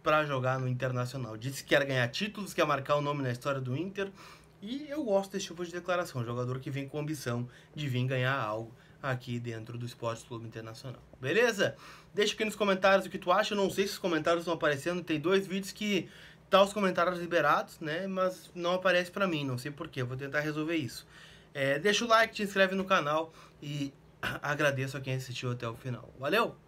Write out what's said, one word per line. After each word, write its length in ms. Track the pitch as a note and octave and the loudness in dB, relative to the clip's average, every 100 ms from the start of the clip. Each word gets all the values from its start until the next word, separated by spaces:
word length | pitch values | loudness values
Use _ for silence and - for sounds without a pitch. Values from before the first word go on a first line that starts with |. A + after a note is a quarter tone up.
pra 240 | - D#3 | 4 4
jogar 360 | D3+ C3+ B2+ C3 | 4 0 0 0
no 80 | B2+ | 0
Internacional. 680 | B2+ C3 B2 B2 C#3 A2+ A2 | -2 -2 -2 -4 -4 -8 -8
Disse 280 | A#2+ C#3 | -8 -8
que 60 | - | 2
quer 140 | D3+ | 4
ganhar 220 | C#3 C3 B2 | 4 2 2
títulos, 460 | - G#3+ G#3 F#3 | 0 -4 -4 -8
quer 100 | - | 0
marcar 300 | D#3 C#3 C3+ | 2 2 2
o 60 | D3 | 2
nome 200 | C#3+ C#3+ | 2 0
na 100 | C3 | -2
história 280 | A#2+ D3 C#3 | -2 -2 -2
do 160 | B2+ C3 | -2 -4
Inter, 340 | F#3 G3 G3 - - - - - | -4 -4 -6 -6 -20 -20 -20 -16
e 240 | G3+ C4 D4 | -8 -8 -6
eu 140 | C#4+ | -6
gosto 300 | C4 G3 G3 | 2 2 2
desse 140 | G3 F#3 | -6 -6
tipo 180 | E3+ | -8
de 80 | F3 | -8
declaração, 520 | F3 F3 F3+ F3 C3 | -8 -2 0 0 -4
jogador 360 | A#2 A#2+ B2 C3 | -4 -2 -2 -4
que 100 | C#3 | -4
vem 180 | C3+ C3+ | -6 -6
com 100 | D3+ | -6
ambição 500 | D3+ D3+ B2 A#2+ B2 - - | -4 -4 -4 -4 -4 -10 -16
de 140 | - D3 | -8 -4
vir 180 | B2 B2+ | 0 0
ganhar 320 | C3 B2+ C#3 | 0 0 0
algo 340 | A2 G#2+ A#2 - - - | -2 -4 -6 -14 -20 -10
aqui 380 | C#3+ B2+ B2 A#2+ | -4 -4 -4 -6
dentro 360 | A#2+ A2+ A2 A#2+ | -4 -8 -10 -8
do 100 | A#2+ | -10
Esporte 380 | - A#2 A2+ | -6 -4 -4
Clube 220 | - A#2 A2+ | -8 -10 -10
Internacional. 560 | A2+ A2 A#2 C3+ A#2+ - - | -12 -12 -12 -12 -14 -16 -8
Beleza? 540 | B2+ F#3 A#3+ G3 D3 - - - - | 0 4 4 4 0 0 -16 -20 -12
Deixa 200 | - G#3 | 0 2
aqui 100 | - | 2
nos 100 | G#3+ | -2
comentários 520 | G#3 G3+ F#3+ G3 G3 F#3 | 0 2 6 6 6 4
o 40 | |
que 80 | F3+ | -6
tu 140 | F3 | 2
acha. 220 | F#3 G#3+ | 4 4
Eu 20 | G#3 | 2
não 140 | G3 | 2
sei 160 | - G3+ | 2 -2
se 80 | |
os 40 | - | 0
comentários 440 | F#3+ E3 D3+ E3+ | 0 2 2 2
estão 120 | E3+ | 2
aparecendo, 480 | E3 D#3 C#3+ D#3+ F3+ | 0 2 2 0 -4
tem 160 | E3 D#3 | -2 0
dois 280 | D3+ G3 F#3+ | 4 2 2
vídeos 260 | F#3+ F#3+ | -4 -6
que 360 | - G#3+ G3 - - - - - | -6 0 0 -2 -12 -20 -20 -4
tá 140 | F#3+ | 2
os 100 | G3+ | 2
comentários 460 | G#3 G3 F3+ E3+ F3 | 2 0 2 0 0
liberados, 600 | E3+ E3+ D3 E3 A3 - | -2 2 4 2 0 -8
né, 260 | D#3+ D#3+ F#3+ | -6 -6 -4
mas 440 | F#3 F#3 F#3 - | -2 -2 -4 -14
não 200 | F3 E3+ | -6 -2
aparece 360 | F3+ F#3 F3 F3+ | 0 4 2 2
pra 160 | - G3 | 0 0
mim, 180 | D#3 | 0
não 120 | C#3 B2+ | -2 -2
sei 140 | D3 | -4
porquê, 320 | C#3+ D#3+ - | -8 -10 -4
vou 140 | B2 B2+ | -4 -4
tentar 240 | C#3 D3 | -4 -2
resolver 360 | D3+ D3+ D#3 E3 | -2 -2 -2 -2
isso. 300 | B2 - - - - - - | -2 -8 -16 -20 -20 -20 -14
É, 240 | D3 C#3 C#3+ | -2 2 4
deixa 260 | G3 G#3 | 4 2
o 40 | A3+ | 6
like, 260 | A3 A3 | 6 4
te 80 | - | 0
inscreve 320 | G3+ G3 F#3+ | -2 4 4
no 100 | F#3+ | 4
canal 480 | F#3+ F#3+ D3 D#3 D#3+ - - - | 2 2 4 0 -2 -10 -20 -14
e 300 | D3 D3 C#3 - - - | -8 -4 -4 -6 -20 -8
<clears throat> 220 | - B2+ | -6 -4
agradeço 540 | C#3+ D3 D3+ B2+ C3+ C#3 | -4 2 2 2 -2 -4
a 40 | |
quem 140 | C3 | -4
assistiu 380 | C3 C3 B2 B2+ | -4 -4 -6 -4
até 160 | B2 A#2 | -2 -4
o 60 | |
final. 380 | A#2 C3 A#2 - - | -6 -8 -8 -10 -8
Valeu! 360 | C3+ G3 G#3 - | 0 2 2 -2